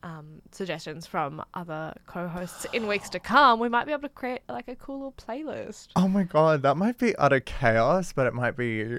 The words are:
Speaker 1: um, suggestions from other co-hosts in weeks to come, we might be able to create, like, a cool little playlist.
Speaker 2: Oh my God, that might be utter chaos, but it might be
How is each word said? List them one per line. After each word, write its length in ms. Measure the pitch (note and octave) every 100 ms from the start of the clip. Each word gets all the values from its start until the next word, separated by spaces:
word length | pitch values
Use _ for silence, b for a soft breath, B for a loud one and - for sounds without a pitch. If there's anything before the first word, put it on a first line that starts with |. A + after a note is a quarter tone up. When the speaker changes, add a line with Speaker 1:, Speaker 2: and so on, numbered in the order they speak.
Speaker 1:
um, 400 | F3 D#3+ D3+ D#3 -
suggestions 560 | - F#3+ D#3+ D#3 D#3 D#3+
from 380 | F3+ C#3+ D#3 -
other 400 | - F3 D#3 D#3+ - -
co-hosts 600 | F#3 F3 E3+ F3+ - -
in 160 | A#3+ G#3+
weeks 200 | G3+ -
to 100 | F#3
come, 400 | - B3+ C#4 A3+
we 80 | A#3
might 180 | A#3+ C#4
be 60 |
able 100 | D4
to 60 | C#4+
create, 320 | - B3+ B3 -
like, 180 | B3 B3
a 80 |
cool 220 | B3+ - C4+
little 160 | C4+
playlist. 760 | C4+ - A#3+ D4+ D#3 G#2 G#3 -
Speaker 2:
Oh 140 | - F#3+
my 160 | G3
God, 380 | F3+ D3+ D#3+ D#3
that 140 | C3+ C#3
might 220 | G#3 B3
be 160 | A#3+ -
utter 220 | C#3 C3+
chaos, 720 | - - B2 A2+ A#2+ F3+ F3+
but 140 | - B2+
it 80 |
might 220 | A#2+ A#2+ A#2+
be 240 | A#2+ A2 G#2+